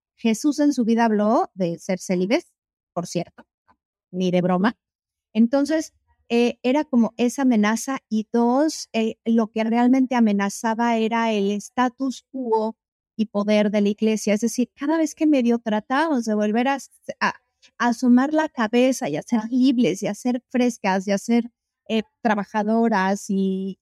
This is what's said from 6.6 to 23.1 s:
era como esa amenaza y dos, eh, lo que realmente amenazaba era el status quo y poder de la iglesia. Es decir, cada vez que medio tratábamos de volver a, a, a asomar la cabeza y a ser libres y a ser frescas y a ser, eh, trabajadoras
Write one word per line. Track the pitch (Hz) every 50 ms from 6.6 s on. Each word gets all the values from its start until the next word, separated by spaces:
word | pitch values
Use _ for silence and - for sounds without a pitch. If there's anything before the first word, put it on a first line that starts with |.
era | - 247 262 302 302
como | 302 - 240 226 - -
esa | - 233 247 - - 277
amenaza | 254 240 214 208 208 226 233 - - 269 - - _
y | 220 220 208 - -
dos, | 233 233 240 240 269 302 320 - - - -
eh, | - 226 220 226 - - -
lo | 233 226 233 220 208
que | - 220 220
realmente | 226 226 240 240 247 262 269 262 240 262
amenazaba | 240 233 214 202 202 196 202 - - - 226 226 214 233 240 233 226
era | 220 220 233 233 226 226
el | 220 208 196 196
status | 208 208 - - _ - 247 254 240 - 262 269 240 - - _
quo | - 269 254 233 220 220 214 220 226 _ _ _ _ _ _ _ _
y | - 214 -
poder | - 202 208 208 214 208 208 208
de | 196 214
la | 202 202
iglesia. | 208 - 220 220 220 208 - 214 202
Es | 208
decir, | - 233 - - 247 - _
cada | - 277 294 320 330
vez | 320 302 -
que | - 320
medio | 311 302 262 240 240 233 233
tratábamos | - 226 214 214 214 - 262 277 311 330 302 247 233
de | 220 214
volver | 208 208 214 208 233 247 269
a, | 277 269 - - _ _ _ - - -
a, | 214 196
a | - - _ _ _ _ - - _ - 226 240
asomar | 233 - 262 247 240 247 269 285 311
la | 311 320 311
cabeza | - - 233 214 - 240 254 262 262 - 247 147
y | 147
a | -
ser | - - - 226 220 226
libres | 247 254 254 269 262 240 247 - - - 208
y | 175
a | 208
ser | - - 254 247 254 - _
frescas | - 247 247 247 233 - - 196 190 196 190 208
y |
a | 202 196
ser, | - - 233 240 233 240 - _ _ _ _ _ _ -
eh, | 220 220 214 _ _ _
trabajadoras | - 233 208 208 190 - - 220 202 208 220 226 233 226 220 190 185 190